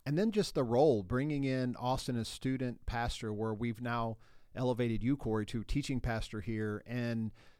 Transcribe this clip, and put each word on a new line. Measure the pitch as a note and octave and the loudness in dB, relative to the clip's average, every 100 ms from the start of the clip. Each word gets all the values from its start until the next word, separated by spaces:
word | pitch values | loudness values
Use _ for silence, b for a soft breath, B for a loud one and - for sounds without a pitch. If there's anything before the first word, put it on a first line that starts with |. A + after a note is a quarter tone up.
and | - D3+ | -2 2
then | A3+ | 2
just | G#3 F3+ | 2 0
the | D#3+ | 0
role, | B2 B2 D#3 A2 | 2 6 6 4
bringing | F#2 B2 D3 C#3+ | 2 0 0 0
in | C3+ C3 B2+ A#2 | 0 0 0 -2
Austin | B2 C3 - A#2+ | -2 -2 -2 -2
as | A2 | -4
student | - C3 C3 B2+ A#2 - | -4 -2 -2 -4 -4 -4
pastor, | A#2 A#2+ - A2 | -2 -2 -2 -4
where | G#2 A2 | -2 -2
we've | G#2+ A#2+ A2 | 0 -2 -2
now | B2 A#2 A#2 A2 b b b | -2 0 -2 -4 b b b
elevated | - B2+ A#2 A#2+ A2 | -2 0 2 2 2
you, | A2 C#3 | 2 2
Corey, | A#2 A2 G#2+ | 2 0 0
to | A#2 | -4
teaching | G2+ C#3 - B2+ | 0 -2 0 0
pastor | B2 A2+ - G#2+ | 0 -2 -4 -6
here | A2 A2 G#2+ G#2 - | -4 -2 0 -2 -4
and | A#2+ A#2+ A2+ A2 B B | -2 0 0 -2 B B